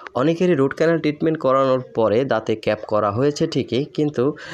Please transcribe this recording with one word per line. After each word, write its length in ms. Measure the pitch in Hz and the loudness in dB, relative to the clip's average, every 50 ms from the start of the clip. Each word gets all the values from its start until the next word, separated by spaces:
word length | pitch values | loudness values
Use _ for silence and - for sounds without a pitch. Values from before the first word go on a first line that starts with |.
| - - - | -18 -6 -4
অনেকেরই 400 | 120 139 160 165 165 180 180 165 | 0 0 0 2 2 2 2 2
রুট 200 | 135 135 139 - | 2 2 0 0
ক্যানাল 240 | - 160 165 170 156 | 0 2 2 2 2
ট্রিটমেন্ট 400 | 151 151 151 - 160 160 160 156 | 0 -2 -2 0 -2 -2 -2 0
করানোর 420 | - 131 131 135 135 135 131 127 | 0 2 2 2 4 2 2 0
পরে 440 | 123 - - 113 110 101 104 123 139 | -2 -4 0 0 2 4 4 2 2
দাঁতে 320 | 127 113 110 - 120 110 | 2 0 0 0 -2 -4
ক্যাপ 220 | 107 - 107 107 - - - | -2 0 -2 -2 -2 -2 -2
করা 220 | 107 104 107 104 | 0 0 0 0
হয়েছে 360 | 101 120 139 147 147 - 165 | 0 0 0 0 0 0 -4
ঠিকই, 380 | 160 - 139 104 - 113 127 151 | -2 0 -4 -2 -2 -2 -4 -4
কিন্তু 520 | - - 151 151 147 151 - 123 147 151 - - - | -4 -4 -2 -2 -2 0 0 -2 -2 -2 -6 -14 -16